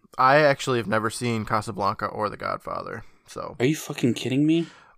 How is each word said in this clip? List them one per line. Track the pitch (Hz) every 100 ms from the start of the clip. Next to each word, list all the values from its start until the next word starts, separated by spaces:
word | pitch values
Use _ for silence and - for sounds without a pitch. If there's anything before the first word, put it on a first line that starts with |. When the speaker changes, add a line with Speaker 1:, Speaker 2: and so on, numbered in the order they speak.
| _ -
Speaker 1:
I | 131 147
actually | 151 139 - 120
have | 110
never | 110 110
seen | - 123 113
Casablanca | 104 113 110 95 98 104 104
or | 110 104
The | -
Godfather, | - - - 90 - - - _ -
so. | - 82 -
Speaker 2:
Are | 123
you | 156
fucking | - 147 123
kidding | 113 120 127 151
me? | 165 165 - -